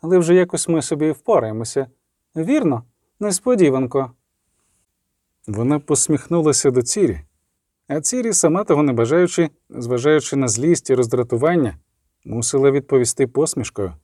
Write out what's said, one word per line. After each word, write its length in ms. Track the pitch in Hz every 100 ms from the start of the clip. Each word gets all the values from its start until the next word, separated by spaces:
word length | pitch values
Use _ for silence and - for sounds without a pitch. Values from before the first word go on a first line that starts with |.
Але 160 | 160 180
вже 180 | 165 180
якось 340 | 175 165 -
ми 120 | 165
собі 300 | - 156 156
впораємося. 760 | 151 - 196 110 107 113 - 131 _ _ _ _ 160
Вірно, 480 | 160 302 202 123 - _ _ _
несподіванко?» 920 | 208 190 - 247 160 131 131 139 131 _ _ _ _ _ _ _ _ _ _ _ _ _ -
Вона 320 | 104 120 147
посміхнулася 920 | 143 147 - 147 - 170 151 139 143
до 100 | 127
Цірі, 380 | 120 - 170 80 - _ _ _ _ _ _
а 140 | 147
Цірі, 320 | 151 254 233
сама 300 | 190 165 170
того 200 | 214 147
не 100 | 147
бажаючи, 560 | 120 113 160 180 - 165 _ _
зважаючи 680 | - 120 123 135 156 139 139
на 120 | 131
злість 420 | 110 147 170 -
і 60 | 127
роздратування, 800 | 117 123 120 117 151 175 123 76 _ _ _ _ -
мусила 460 | 110 110 139 139
відповісти 560 | 139 135 135 120 - 131
посмішкою 680 | 131 151 - 110 - 98 76